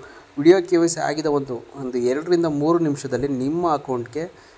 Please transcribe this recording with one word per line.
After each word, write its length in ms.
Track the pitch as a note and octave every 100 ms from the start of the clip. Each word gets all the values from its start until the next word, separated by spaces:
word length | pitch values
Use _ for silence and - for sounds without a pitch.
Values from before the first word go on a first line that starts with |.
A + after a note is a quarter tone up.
| - - - -
ವಿಡಿಯೋ 240 | D3+ F#3+
ಕೆ 160 | F3 E3+
ವೈ 100 | E3+
ಸಿ 120 | E3
ಆಗಿದ 260 | C#3+ D3 D3+
ಒಂದು, 380 | C#3+ C3+ A#2 - C#3
ಒಂದು 220 | C3 B2
ಎರಡರಿಂದ 480 | A#2+ C#3 E3 F3 E3
ಮೂರು 340 | C#3+ D3+ E3+
ನಿಮಿಷದಲ್ಲಿ 480 | D#3+ C#3+ C3+ B2 C#3+
ನಿಮ್ಮ 460 | C3 C3+ E3 F3
ಅಕೌಂಟ್‌ಗೆ 500 | C#3+ C#3 B2 A#2 C#3+ F3+ - -